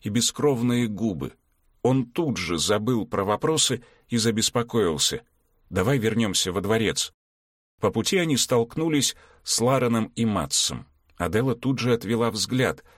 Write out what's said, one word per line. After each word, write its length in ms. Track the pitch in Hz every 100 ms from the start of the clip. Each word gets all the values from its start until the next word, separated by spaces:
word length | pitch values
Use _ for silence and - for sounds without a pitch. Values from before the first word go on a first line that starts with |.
и 80 | 110
бескровные 800 | 107 113 - 147 127 120 120 120
губы. 440 | 98 110 82 65 - _ _ _ _
Он 240 | 120 131 120
тут 300 | - 160 98
же 220 | 85 85
забыл 480 | 87 104 107 120 95
про 180 | 98
вопросы 580 | 98 104 151 156 - 120 - _ _
и 80 | 120
забеспокоился. 1040 | 113 110 107 120 117 117 92 78 - - - _ _ _ -
«Давай 280 | 92 95 139
вернёмся 540 | 107 107 110 90 92
во 80 | 90
дворец». 540 | 95 113 104 71 - - _ _ _ _ _ _
По 100 | 131
пути 280 | 117 110 190
они 180 | 165 127
столкнулись 800 | - 123 117 - 165 151 127 - - -
с 180 | - -
Лареном 500 | 120 135 120 117 107 -
и 80 | 113
Матсом. 640 | 101 69 - - 62 - _ _ -
Адела 400 | 85 101 131 117
тут 240 | 127 123
же 140 | 117
отвела 380 | 117 95 117 117
взгляд. 520 | 107 - 131 117 - -